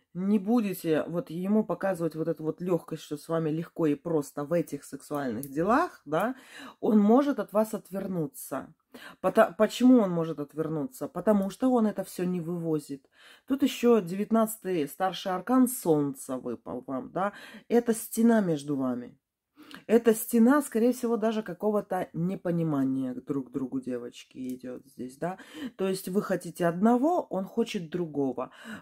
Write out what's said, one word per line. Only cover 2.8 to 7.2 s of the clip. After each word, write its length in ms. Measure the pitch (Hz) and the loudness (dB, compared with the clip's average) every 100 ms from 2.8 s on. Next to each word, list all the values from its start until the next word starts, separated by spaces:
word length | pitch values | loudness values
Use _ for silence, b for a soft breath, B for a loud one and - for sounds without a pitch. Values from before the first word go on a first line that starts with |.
| - 156 | -2 -12
что 120 | - 147 | -10 -12
с 120 | - | -4
вами 220 | 165 160 | -2 -2
легко 360 | 160 165 - 156 | -4 -6 -2 0
и 80 | 143 | 0
просто 480 | 170 156 139 - | 0 -2 -2 -8
в 80 | 143 | -2
этих 320 | 170 151 143 | 0 -2 -8
сексуальных 680 | - 139 - 147 135 110 139 | -12 -16 -8 -6 -4 -6 -6
делах, 520 | 139 185 269 359 - 147 | -2 2 2 0 -6 -4
да, 280 | 160 226 262 B B B B | -2 -2 -4 B B B B
он 180 | - 214 | 4 6
может 380 | 202 240 | 8 6